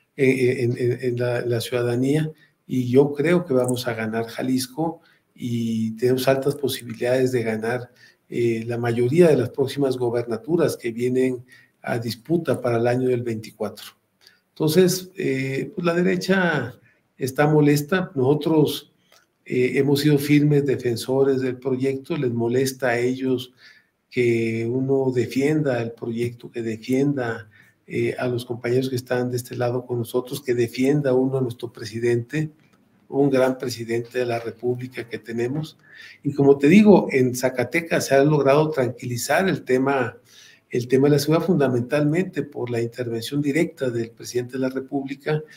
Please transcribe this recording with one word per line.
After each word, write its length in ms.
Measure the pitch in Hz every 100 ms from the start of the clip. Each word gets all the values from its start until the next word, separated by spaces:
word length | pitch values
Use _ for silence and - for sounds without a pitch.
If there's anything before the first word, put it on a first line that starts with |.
| _ -
eh, 120 | 131
eh, 340 | 131 123 131
en, 120 | 120 123
en, 220 | 120 120
en 160 | 127 120
la, 220 | 123 120
la 180 | 120 120
ciudadanía, 680 | - 123 120 120 131 151 156 - _ _ -
y 240 | 127 123
yo 220 | 127 147
creo 340 | - 151 175 170
que 80 |
vamos 320 | 127 123 120 -
a 80 |
ganar 320 | 110 110 113 113
Jalisco 760 | - 127 127 - - 165 - _ _ _
y 640 | - 127 120 117 113 113 110
tenemos 320 | 123 127 135
altas 260 | 135 139
posibilidades 800 | 143 123 - 120 113 120 131 127
de 100 | 127
ganar, 480 | 113 110 113 127 120 _ - _ -
eh, 360 | - 117 113 113
la 100 | 120
mayoría 520 | 120 117 123 156 170
de 80 | 135
las 120 | 113
próximas 480 | - 127 143 139 127
gobernaturas 800 | 120 120 117 110 - 170 135 117
que 160 | 120
vienen 520 | 113 123 127 131 127 127 - _ _
a 180 | - 127
disputa 640 | 117 107 - 170 160 160
para 160 | 123 117
el 100 | 117
año 220 | 127 127
del 140 | 123
veinticuatro. 640 | 117 110 - - 101 - - _ _ _ _ _ _
Entonces, 600 | - 156 180 180 - - -
eh, 560 | 139 135 135 135 -
pues 100 | -
la 100 | 175
derecha 840 | 170 180 180 - 190 175 151 117 - _ _ _ -
está 320 | 131 127 147
molesta. 640 | 156 147 147 - 185 180
Nosotros, 800 | 135 127 147 165 160 143 - - _ _ _ _ _
eh, 280 | - 127 123
hemos 260 | 127 139 139
sido 180 | 147 143
firmes 460 | 143 147 147 147
defensores 760 | 139 117 123 113 - 131 139 131
del 160 | 131 123
proyecto. 600 | 139 127 135 135 - 160
Les 140 | 131
molesta 580 | 117 117 127 131 131 127
a 80 | 120
ellos 540 | 120 131 131 123 - _ - - _ _ _
que 580 | - 120 113 113 113 117
uno 400 | 131 131 135 131
defienda 720 | 123 110 131 143 156 139 120
el 100 | 117
proyecto, 580 | - 120 117 120 - -
que 120 | 117
defienda, 840 | 113 110 - 131 143 143 120 113 101 _ _ _ -
eh, 280 | 143 120 -
a 100 | 127
los 160 | 120
compañeros 440 | - 117 120 127 131
que 80 | 127
están 340 | - 123 123
de 80 | 123
este 180 | 120 120
lado 280 | 123 127
con 140 | 123 120
nosotros, 420 | 113 123 - 147
que 140 | -
defienda 600 | 120 117 - 131 147 139
uno 240 | 127 131 131
a 20 |
nuestro 320 | 127 113 117
presidente, 760 | - 113 110 120 120 117 151 156 - _ _ _ _ -
un 200 | 135 143
gran 300 | 127 131 127
presidente 600 | 131 113 113 117 117 127
de 40 |
la 140 | 120 117
República 720 | 113 - 123 123 127 120 110
que 100 | -
tenemos. 580 | - 113 120 147 156 - _ - - -
Y 100 | 143
como 240 | - 139 139
te 120 | 143
digo, 400 | 196 214 175 -
en 240 | 139 127
Zacatecas 720 | 120 127 127 120 170 170 165 -
se 80 |
ha 100 | 135
logrado 460 | 147 151 135 143 156
tranquilizar 800 | 151 117 - 123 120 - 156 190
el 160 | 147
tema, 520 | - 127 135 139 117 - _ - - - _
el 180 | 123 120
tema 200 | 131 143
de 80 | 147
la 20 |
seguridad, 260 | 151 165
fundamentalmente 960 | 165 160 135 123 117 147 147 160 190 151
por 280 | - 120 120
la 100 | 117
intervención 600 | 117 - 117 113 110 143
directa 480 | 147 143 170 - 131
del 220 | 117 113
presidente 400 | - 110 123 120
de 80 | 135
la 100 | 131
República, 720 | 131 131 139 135 139 - 151 -